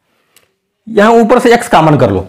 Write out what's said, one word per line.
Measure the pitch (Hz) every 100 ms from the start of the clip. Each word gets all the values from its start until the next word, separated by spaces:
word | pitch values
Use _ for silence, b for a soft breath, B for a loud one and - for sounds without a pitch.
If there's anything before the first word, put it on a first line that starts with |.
| _ _ _ _ _ _ _ _ -
यहाँ | 220 214
ऊपर | 233 220 247
से | 240 240
x | -
कॉमन | 175 156 143
कर | 127
लो। | 95